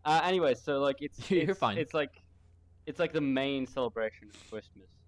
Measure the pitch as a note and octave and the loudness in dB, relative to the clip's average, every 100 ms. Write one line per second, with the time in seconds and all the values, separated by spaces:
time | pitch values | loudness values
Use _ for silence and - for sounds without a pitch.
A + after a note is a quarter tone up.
0 | D3+ D#3+ F3+ F#3 D3 A#2+ - C#3 C#3 C#3 | 2 2 4 2 2 2 0 0 2 0
1 | D3 - - F3+ D#3 F#3+ A#2+ G2+ D3 D#3 | -6 -8 0 2 2 0 0 0 -2 -2
2 | C#3+ - - - - - - - - - | -4 -6 -20 -20 -20 -20 -20 -18 -10 -4
3 | D#3+ D#3 C#3 C3 C#3 C#3 B2+ C3+ A#2+ A2+ | -2 0 0 2 0 -2 -4 -4 -4 -2
4 | A2 - G#2+ - - G#2+ - - F#2+ - | -4 -6 -20 -20 -14 -14 -14 -20 -20 -20